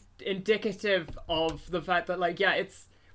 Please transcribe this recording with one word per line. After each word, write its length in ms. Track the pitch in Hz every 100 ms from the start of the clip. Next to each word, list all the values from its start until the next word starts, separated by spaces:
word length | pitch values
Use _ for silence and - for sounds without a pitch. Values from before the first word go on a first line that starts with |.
| - -
indicative 960 | - 190 202 208 214 196 208 190 151 - -
of 420 | 160 160 147 -
the 100 | 175
fact 260 | 170 175 175
that, 120 | 180
like, 200 | 170 170
yeah, 140 | 190
it's, 340 | 156 190 - - - -